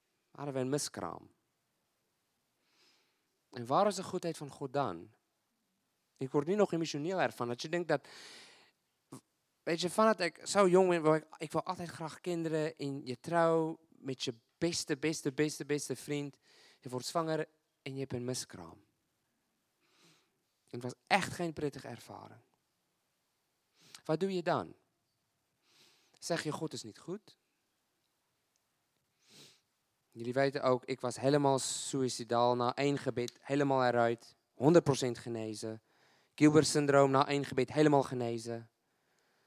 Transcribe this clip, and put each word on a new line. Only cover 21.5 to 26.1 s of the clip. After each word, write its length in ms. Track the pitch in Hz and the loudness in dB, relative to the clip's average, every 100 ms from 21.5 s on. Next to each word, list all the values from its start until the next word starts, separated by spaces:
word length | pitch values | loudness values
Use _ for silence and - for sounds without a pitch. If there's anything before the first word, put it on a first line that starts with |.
prettige 340 | 151 151 135 120 | -4 -6 -6 -14
ervaring. 520 | 117 - 101 107 117 _ _ _ _ _ _ _ _ _ _ _ _ _ _ - - | -16 -16 -18 -18 -20 _ _ _ _ _ _ _ _ _ _ _ _ _ _ -20 -12
Wat 160 | - 156 | -4 -2
doe 140 | 196 | -2
je 100 | 185 | -2
dan? 320 | 170 147 82 - _ _ _ _ _ _ _ _ _ _ _ _ _ | -2 -2 -4 -12 _ _ _ _ _ _ _ _ _ _ _ _ _